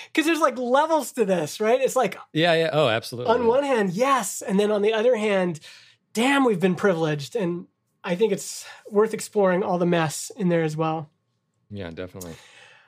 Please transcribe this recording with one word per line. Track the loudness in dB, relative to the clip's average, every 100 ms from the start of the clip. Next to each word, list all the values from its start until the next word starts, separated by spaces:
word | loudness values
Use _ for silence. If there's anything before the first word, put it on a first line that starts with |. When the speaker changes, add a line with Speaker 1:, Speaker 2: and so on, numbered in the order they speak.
| -6
Speaker 1:
'Cause | -2 0
there's, | 2
like, | 2 0
levels | 0 2 4 0 -2
to | -2
this, | 0 0 -2 -2
right? | 0 2
It's | 2 0
like | -2 -4 -6
Speaker 2:
Yeah, | 0 2
yeah. | 2 2
Oh, | 2 2
absolutely. | 0 -4 -6 0
Speaker 1:
on | 2 2
one | 2
hand, | 2 0 0
yes. | 0 0 0 -2 -8
And | -2 0
then | 2
on | 2
the | 0
other | 2 2 2
hand, | 0 0 -2 -4 -14 -20 -20 _ _
damn, | 0 2 4
we've | 2 2
been | 0 2
privileged. | 0 2 0 -2 -6
And | -4 -4 -4 -10 _ _ _
I | -6
think | 0 0
it's | 0 -6 -14 -16 -20 -4
worth | 0 2
exploring | 0 -4 2 2 2
all | 0 0
the | 2
mess | 2 0 -4 -10 -2
in | 0
there | 2
as | 0 -2
well. | -2 -4 -8 _ _ _ _ _ -14
Speaker 2:
Yeah, | -12 -10
definitely. | -10 -12 -12 -14 -16 -20 -20 -20 -20